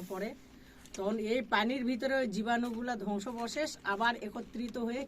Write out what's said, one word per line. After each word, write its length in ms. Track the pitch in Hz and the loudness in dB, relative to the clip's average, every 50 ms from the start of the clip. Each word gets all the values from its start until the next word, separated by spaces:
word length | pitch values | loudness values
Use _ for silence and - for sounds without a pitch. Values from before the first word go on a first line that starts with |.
| 185 185 | -2 -4
পরে। 260 | 196 185 202 233 277 - - - - - - - - - - - - | -4 -4 -4 -4 -6 -8 -16 -20 -20 -20 -20 -20 -20 -20 -20 -12 -6
তখন 240 | 156 175 202 226 226 | -2 0 0 0 2
এই 240 | 214 214 233 262 226 | 2 2 2 2 2
পানির 420 | - 233 208 220 233 269 269 240 | 4 4 4 4 4 2 2 2
ভিতরে 300 | 240 262 214 269 262 269 | 2 0 2 2 2 4
ওই 140 | 269 262 220 | 4 2 2
জীবাণুগুলা 680 | 180 214 214 233 233 233 240 247 226 226 240 254 240 | 2 0 2 2 2 2 2 0 -2 -2 -2 -2 -2
ধ্বংসবশেষ 840 | 208 196 208 202 202 202 254 233 233 233 226 - 294 311 302 - - - | -2 0 0 0 0 -2 -2 -4 -4 -4 -4 -2 -2 -2 -2 -2 -4 -2
আবার 300 | 202 202 196 226 233 233 | -2 0 2 4 2 2
একত্রিত 640 | - - 208 - 240 214 - - 220 247 226 214 254 | 0 -4 -8 -6 -8 -8 -8 -6 -6 -6 -4 -2 -2
হয়ে 280 | 233 226 233 269 277 | -2 0 0 -2 -4